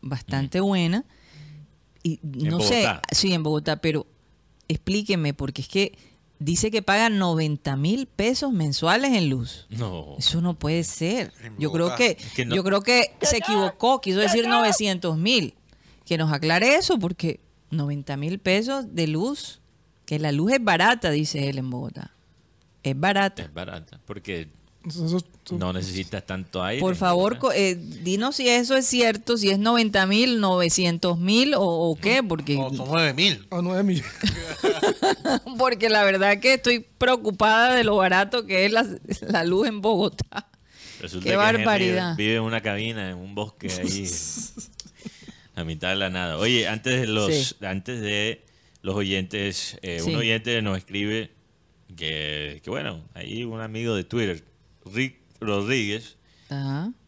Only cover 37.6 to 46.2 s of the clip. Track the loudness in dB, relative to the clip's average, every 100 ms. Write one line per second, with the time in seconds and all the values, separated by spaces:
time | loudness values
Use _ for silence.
37.6 | 6 4 4 4 4 4 2 -2 -2 0
38.6 | 2 2 0 -6 -8 -8 -2 -2 2 2
39.6 | 0 0 0 2 0 -2 -8 -8 -14 _
40.6 | _ -20 -20 -14 -10 -6 0 2 4 4
41.6 | 2 2 2 0 -2 -2 0 0 0 -2
42.6 | -2 -2 -4 -6 -8 -8 -10 -8 -8 -8
43.6 | -8 -6 -4 -4 -4 -6 -6 -8 -10 -12
44.6 | -18 -18 -20 _ -20 -18 -20 -20 -18 -10
45.6 | -8 -6 -4 -2 -2 -2